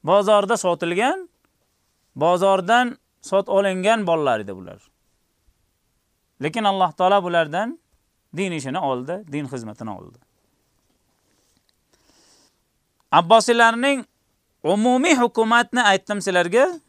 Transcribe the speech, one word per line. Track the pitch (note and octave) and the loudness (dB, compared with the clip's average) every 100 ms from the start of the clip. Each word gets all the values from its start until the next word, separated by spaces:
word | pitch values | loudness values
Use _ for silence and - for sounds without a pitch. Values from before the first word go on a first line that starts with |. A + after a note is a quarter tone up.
Bozorda | D#3 G3 G3+ G#3 G3+ A#3 | 2 2 4 2 2 -2
sotilgan, | F#3 F3 E3+ F3 B3 F#4+ F4+ _ _ _ _ _ _ _ _ | -2 -4 -4 -2 -2 -4 -10 _ _ _ _ _ _ _ _
bozordan | C3 D#3+ F3+ G3 F#3+ F3+ A#3 B3 - _ _ | -2 0 2 2 0 2 0 0 -6 _ _
sot | - F#3+ G3 | -4 -2 0
olingan | G3 G3+ F#3 F#3 A3+ F#3 | 0 0 0 0 0 0
bolalar | E3 C#3+ A2+ | 0 0 -2
edi | G2+ | -4
bular. | F#2 F#2 F#2+ _ _ _ _ _ _ _ _ _ _ _ _ _ _ _ _ | -14 -16 -20 _ _ _ _ _ _ _ _ _ _ _ _ _ _ _ _
Lekin | C#3+ A3+ | -8 -2
Alloh | G#3 G3 F3+ | -2 0 -2
taolo | - F#3 G3+ | 0 2 2
bulardan | F3+ E3+ D#3 E3+ A3+ E4 _ _ _ _ _ D#3 | 0 -2 -2 -4 -6 -10 _ _ _ _ _ -8
din | G3 | -6
ishini | D#3+ C3 D#3+ | -6 -6 -6
oldi, | C#3+ B2+ C3 F#3 F3+ | -4 -4 -6 -10 -8
din | C#3+ C#3 | -10 -8
xizmatini | C3 A2 G#2+ A2+ | -10 -12 -14 -14
oldi. | F#2+ F2+ _ _ _ _ _ _ _ _ _ _ _ _ _ _ _ _ _ _ _ _ _ _ _ _ _ _ _ _ _ _ | -14 -18 _ _ _ _ _ _ _ _ _ _ _ _ _ _ _ _ _ _ _ _ _ _ _ _ _ _ _ _ _ _
Abbosiylarning | D#3 E3+ A3+ A#3 A#3 A3+ A#3 C#4 C4+ - _ _ _ _ _ | 0 6 4 6 4 2 2 -2 -2 -6 _ _ _ _ _
umumiy | D3+ G3+ A#3+ B3+ E4+ C#4 | -2 0 2 2 2 2
hukumatni | A#3+ - A3 A#3 A#3+ B3 | 2 0 2 2 2 0
aytdim | A3 G3 - G3+ | 2 2 -2 -6
sizlarga | G3 F3+ F3 A3 D#4 E4 | 0 0 2 2 2 -2